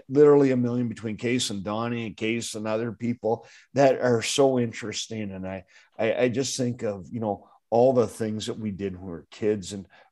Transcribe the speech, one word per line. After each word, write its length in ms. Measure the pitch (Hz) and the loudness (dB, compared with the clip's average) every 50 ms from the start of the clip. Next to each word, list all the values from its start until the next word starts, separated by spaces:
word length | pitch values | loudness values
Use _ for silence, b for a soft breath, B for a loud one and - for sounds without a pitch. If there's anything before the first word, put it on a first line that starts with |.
| - - | -8 0
literally 420 | 131 139 151 147 147 143 143 135 | 6 8 8 10 10 8 6 4
a 60 | 131 | 4
million 320 | 123 123 120 120 123 123 117 | 2 0 0 0 -2 -2 -2
between 280 | 107 - 101 113 107 | -4 -6 -6 -8 -6
Case 340 | 92 - 120 123 127 120 - | -4 -2 -2 0 0 -2 -2
and 120 | 107 101 90 | -4 -6 -6
Donnie 440 | 107 104 110 117 120 120 117 117 | -4 -4 -4 -4 -4 -4 -6 -6
and 100 | 110 - | -8 -8
Case 400 | - 113 110 113 117 113 - - | -6 -4 -4 -2 -4 -4 -8 -8
and 100 | 110 107 | -8 -4
other 240 | 110 110 110 120 120 | -4 -2 -2 -2 -4
people 560 | 104 - - 117 120 - - 107 117 117 b b b b b b b | -6 -6 -4 -4 -4 -2 0 -2 -2 -2 b b b b b b b
that 260 | 123 139 131 131 - | 4 4 4 4 4
are 200 | - 127 120 113 | 2 2 2 2
so 380 | 107 - - 135 143 135 131 123 | 0 0 2 4 4 4 4 2
interesting. 720 | 120 113 107 - - 104 104 - - - 113 110 107 98 | 0 -2 -4 -8 -10 -8 -8 -8 -10 -8 -8 -8 -8 -8
And 160 | 95 95 92 | -8 -10 -10
I, 180 | 95 95 95 92 b b b b b b | -8 -10 -10 -12 b b b b b b
I, 180 | - 107 113 - - 123 | -2 -2 0 2 2 2
I 60 | 127 | 2
just 280 | 110 120 131 120 - | 2 0 -4 -4 -4
think 260 | - 127 120 120 123 117 | -4 -4 -4 -4 -4 -4
of, 240 | 110 101 98 87 - - | -6 -6 -6 -10 -10 -8
you 80 | 120 | -6
know, 280 | 113 107 101 98 b b b b b - | -4 -4 -4 -6 b b b b b 0
all 220 | 107 117 120 131 131 | 4 4 6 6 6
the 160 | 123 113 101 | 4 2 2
things 380 | - - 113 107 107 107 98 | 0 -6 -4 -4 -4 -4 -6
that 120 | 120 117 - | -6 -8 -6
we 140 | 110 107 95 | -6 -8 -6
did 240 | 85 98 98 90 | -4 -6 -6 -6
when 80 | 90 95 | -8 -12
we 80 | 95 85 | -12 -12
were 140 | 80 73 _ | -12 -14 _
kids 420 | - - - 107 107 104 92 87 101 | -10 -4 0 0 0 0 -2 -10 -12
and 140 | 101 92 - b b b b | -12 -14 -14 b b b b